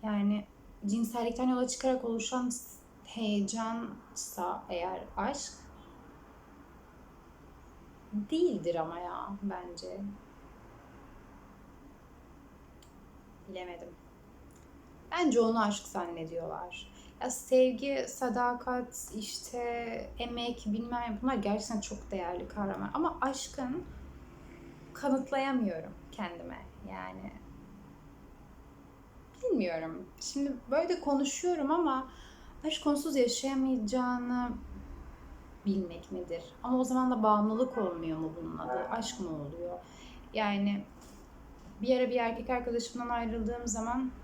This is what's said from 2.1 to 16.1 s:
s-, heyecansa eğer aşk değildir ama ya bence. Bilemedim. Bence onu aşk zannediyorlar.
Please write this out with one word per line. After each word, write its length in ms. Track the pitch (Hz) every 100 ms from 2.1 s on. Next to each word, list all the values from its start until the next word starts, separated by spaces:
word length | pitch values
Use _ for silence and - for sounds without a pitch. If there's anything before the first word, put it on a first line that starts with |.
| 226 226 254 247
s-, 300 | 247 - - - -
heyecansa 1600 | - 226 220 208 196 220 226 226 233 202 - - - - 180 180 -
eğer 320 | 180 175 185 208 -
aşk 360 | 208 285 - - - - - - - - - - - - - - - - - - - - - - - - - - -
değildir 600 | 208 208 320 349 202 165
ama 240 | 165 160 170
ya 300 | 180 180 - 202
bence. 580 | 202 185 180 170 180 185 202 202 - - - - - - - - - - - - - - - - - - - - - - - - - - - - - - - - -
Bilemedim. 400 | 185 180 170 170 - - - - - - - - - - - -
Bence 300 | 330 330 233
onu 220 | 226 226
aşk 240 | 208 208 -
zannediyorlar. 1040 | 196 175